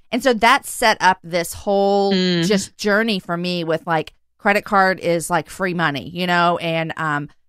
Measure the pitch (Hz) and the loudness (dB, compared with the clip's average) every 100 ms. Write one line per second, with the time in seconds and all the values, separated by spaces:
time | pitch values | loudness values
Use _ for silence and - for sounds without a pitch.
0 | _ 247 269 226 226 277 - - 226 208 | _ 0 2 4 4 4 0 0 2 4
1 | 180 190 170 175 175 - - 196 196 202 | 2 0 -2 -4 -4 -6 -2 2 2 2
2 | 196 190 185 175 170 202 - - 208 208 | 2 2 2 0 2 0 -2 -6 0 0
3 | 226 196 - 170 180 175 165 160 - 160 | 0 -2 -4 -6 -4 -4 -2 -4 -2 -4
4 | 151 - _ _ 214 208 - 202 185 180 | -4 -12 _ _ 0 0 0 2 2 0
5 | 170 170 156 175 - - 190 175 160 139 | -2 -2 0 -2 -4 -6 -4 0 -2 -2
6 | 101 170 180 175 175 175 170 165 160 - | -8 -6 0 2 2 0 -2 -4 -4 -6
7 | 156 147 147 _ | -4 -4 -6 _